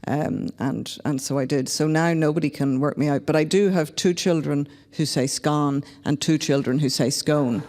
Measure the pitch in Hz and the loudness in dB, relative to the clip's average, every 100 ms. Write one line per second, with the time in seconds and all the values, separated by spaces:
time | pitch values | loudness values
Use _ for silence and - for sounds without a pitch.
0 | - 143 156 - - - 131 - - - | -2 -2 -2 -4 -6 -4 -4 -4 -8 -8
1 | - 139 - 139 131 147 131 - 156 156 | -4 -4 -2 -2 0 -2 -2 -2 0 2
2 | 165 165 156 156 151 - 139 131 143 - | 2 2 2 2 -2 -2 0 2 0 0
3 | 147 143 143 151 156 185 202 185 151 - | 0 0 2 2 2 4 4 2 0 0
4 | 196 180 190 165 147 143 143 - - - | 0 2 2 0 0 -2 -2 -8 -20 -4
5 | 151 - 131 - - 147 147 139 - - | -2 0 -2 -2 0 0 0 -2 -6 -10
6 | - 143 - 156 - 143 131 131 139 - | -4 -2 2 0 2 0 2 0 0 0
7 | 123 - - 151 139 120 | 0 0 0 2 2 -2